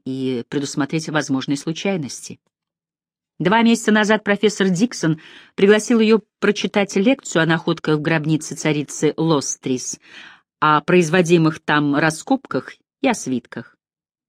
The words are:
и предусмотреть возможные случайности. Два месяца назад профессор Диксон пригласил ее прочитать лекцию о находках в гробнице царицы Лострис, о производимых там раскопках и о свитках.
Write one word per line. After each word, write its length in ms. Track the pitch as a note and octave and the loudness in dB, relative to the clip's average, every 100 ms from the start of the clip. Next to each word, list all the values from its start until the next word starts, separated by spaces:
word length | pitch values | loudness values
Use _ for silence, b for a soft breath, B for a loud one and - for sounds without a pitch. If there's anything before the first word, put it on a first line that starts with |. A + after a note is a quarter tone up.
| - | -6
и 380 | C3 C3 B2 - | -6 -4 -4 -6
предусмотреть 600 | D3 C#3 D3+ C#3 E3 D#3 | -6 -6 -6 -4 -4 -4
возможные 480 | D3+ C#3+ C3 C3 C#3 | -4 -2 -4 -4 -6
случайности. 840 | - D#3+ G3 F#3 B2+ - - - _ _ _ _ _ _ _ _ _ - | -6 -6 -4 -4 -8 -12 -18 -20 _ _ _ _ _ _ _ _ _ -4
Два 240 | E3+ A3+ | 2 4
месяца 280 | A3+ A3+ - | 4 4 4
назад 320 | G#3+ G#3 G#3+ | 2 4 0
профессор 460 | G#3 G3+ G#3+ - F#3+ | 0 0 0 2 0
Диксон 500 | F3 A#3+ - E3 D#3 B B B - | 0 -2 -2 -2 -2 B B B 2
пригласил 440 | G3 G#3+ A3 A#3 | 4 4 4 2
ее 220 | A3 A3 - - | 4 2 0 -4
прочитать 560 | G3+ G#3 G3 G#3 G3 G3 | -2 0 -2 -2 0 0
лекцию 480 | G3+ C4+ - E3+ | 2 0 0 0
о 40 | D#3+ | 2
находках 500 | E3 - D#3+ - D3+ | 0 -2 -4 0 0
в 40 | |
гробнице 540 | D3+ E3 D3+ D#3 - C#3 | 0 -2 0 -2 -4 -6
царицы 580 | D#3 D3 C#3+ - D3+ - | -2 -2 -4 -2 -2 0
Лострис, 840 | D#3+ C#3+ - - C3+ B2+ - - B B B B B - D#3 | 0 0 -2 -6 -4 -4 -6 -14 B B B B B -2 2
о 140 | D3+ | 2
производимых 800 | - F3+ D#3+ F#3 E3 E3+ D#3 D#3 | 4 2 4 2 4 4 4 0
там 340 | - D3 D3 C#3+ | -2 0 0 0
раскопках 800 | D#3 D#3 - C4+ - C3 - - _ _ | 0 -2 -2 -4 -2 -8 -8 -18 _ _
и 80 | C4 | -4
о 40 | |
свитках. 640 | G#3+ - B2 - A#2+ - _ _ _ _ _ | -4 -4 -6 -8 -16 -16 _ _ _ _ _